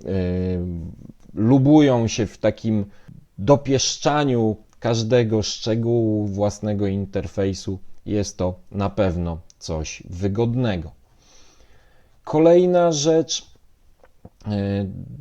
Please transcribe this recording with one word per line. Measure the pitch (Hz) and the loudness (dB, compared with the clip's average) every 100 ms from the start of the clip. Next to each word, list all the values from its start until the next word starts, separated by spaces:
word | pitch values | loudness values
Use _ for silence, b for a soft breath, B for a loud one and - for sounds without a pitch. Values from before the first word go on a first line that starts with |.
| - | -4
y, | 95 90 90 92 92 90 85 82 - - - - | -2 0 0 -2 -2 -4 -6 -10 -14 -18 -20 -12
lubują | - 110 135 135 151 143 123 113 | 0 4 6 6 6 6 4 0
się | - 101 | -2 -4
w | - | -2
takim | 107 - 113 107 101 B B - - - | -2 0 -2 -2 -2 B B -20 -20 -6
dopieszczaniu | 98 143 131 135 - - 156 147 143 120 110 104 - - | 2 2 2 0 -2 -2 0 0 2 2 0 -2 -10 -8
każdego | 117 117 110 123 113 110 | -2 -2 2 2 2 0
szczegółu | 101 - 117 117 113 117 110 107 104 | -2 -4 -2 -2 0 0 2 0 -2
własnego | 98 104 - 107 101 101 | -2 -2 -2 -4 -2 0
interfejsu, | 98 98 123 - - 98 92 - 95 - - - | -2 -2 -4 -6 -2 -2 -4 -6 -10 -10 -12 -4
jest | 104 98 - | -2 -2 -4
to | 92 92 - | -6 -6 -10
na | 98 98 | -6 -4
pewno | 104 95 87 85 82 - _ | 0 0 0 -4 -6 -12 _
coś | - 80 78 - - | -8 -6 -6 -12 -14
wygodnego. | 87 98 98 117 120 120 92 80 - _ b b b b b b b b b b b | -6 -2 0 0 0 -2 -2 -6 -14 _ b b b b b b b b b b b
Kolejna | - 151 165 175 180 180 170 | -4 2 6 6 6 4 2
rzecz, | 151 151 160 160 - - - _ _ _ _ - _ - - 104 | 2 2 2 0 -6 -10 -20 _ _ _ _ -20 _ -20 -14 -6
e, | 101 101 101 98 90 - 120 | -4 -2 -2 -4 -8 -14 -12